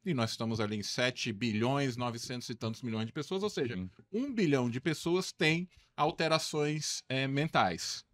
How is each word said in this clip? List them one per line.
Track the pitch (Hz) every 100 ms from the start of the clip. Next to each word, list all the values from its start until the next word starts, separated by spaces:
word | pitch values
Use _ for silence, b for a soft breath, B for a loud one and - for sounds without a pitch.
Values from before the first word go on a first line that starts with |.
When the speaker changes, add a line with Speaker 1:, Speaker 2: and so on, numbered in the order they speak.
| 190
Speaker 1:
e |
nós | 139 113
estamos | - 113 113
ali | 104 107
em |
sete | 98 - 123 123 123
bilhões, | 101 117 107 120 139 139 120
novecentos | 123 117 - 123 -
e |
tantos | 117 113 113
milhões | 123 110 113
de |
pessoas, | 156 143 190
ou | 208
seja, | 185 127 101
Speaker 2:
Sim. | 92 - -
Speaker 1:
um | 214 285
bilhão | 233 170 139 123
de | 120
pessoas | 165 156 165 180 -
têm | - 156 165 180 b b
alterações, | - 151 170 160 160 - 156 147 156 - - -
é, | 131 135
mentais. | 139 160 143 101 82 - - -